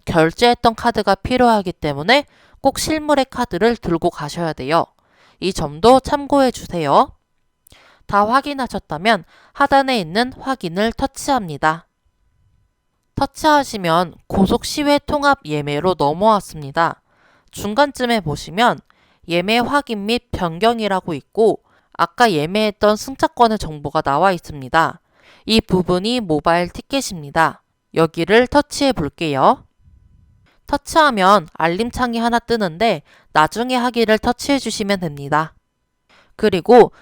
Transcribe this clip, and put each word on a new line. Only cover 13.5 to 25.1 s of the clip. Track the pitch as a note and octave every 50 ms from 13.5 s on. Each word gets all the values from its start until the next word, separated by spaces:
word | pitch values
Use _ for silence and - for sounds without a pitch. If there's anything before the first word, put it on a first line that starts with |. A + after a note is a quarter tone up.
| D4+ D4 C4+ - - G#3 F#3 E3 D#3+ E3+ F3+ D#3+ - - _
고속 | - - G3 G3 - A#3 B3 -
시외 | - - D4+ C#4+ D4 C#4+ C#4+
통합 | - - C#4 D4 C#4 C#4+ C#4 - -
예매로 | D3+ D3+ D3 C#3+ C#3+ D3 D3 D#3+ F#3 F3+
넘어왔습니다. | D#3 D3 C#3+ D#3 E3+ G3+ A3 G#3+ F#3+ - - - D#3 D3 C3+ C#3 D#3+ E3+ D3+ - - _ _ _ _ _ _ _ _ _ _
중간쯤에 | - - G3 G3+ G#3+ A#3+ D4 C#4+ - - B3 A#3+ A#3 A3
보시면 | E3+ D3+ C#3+ - - - D#3 G3 A#3+ A#3 E3+ G#2+ - _ _ _ _ _ _ _ _
예매 | E3 E3+ F3 F3 G3 A3+
확인 | A#3+ A#3+ A#3 C#4 C#4+ C#4 - A3+ G3+ G3
및 | G#3+ A#3 B3 - _
변경이라고 | - - F#3 E3+ D#3+ E3+ G3+ A3+ A#3+ A3+ G#3+ G3+ F#3+ F#3 - - E3
있고 | C3+ - _ - G3+ A3+ G#3 - - _ _ _ _ _ _ -
아까 | - E3+ - _ - F3+ -
예매했던 | F3+ D3 D3 E3 F#3+ G#3+ G#3+ G#3+ G3+ _ - G#3 G#3+
승차권의 | G#3+ - C4 C4+ - - D4+ - - A#3+ A3+ A3
정보가 | G3+ - D#3+ D#3 D3 C#3+ C#3+ - D#3+
나와 | D3+ C#3 C#3 D3 F3+ G3 F#3
있습니다. | E3+ - - D#3 C#3+ C3 B2 - E3 D#3+ C#3 D#3 - _ _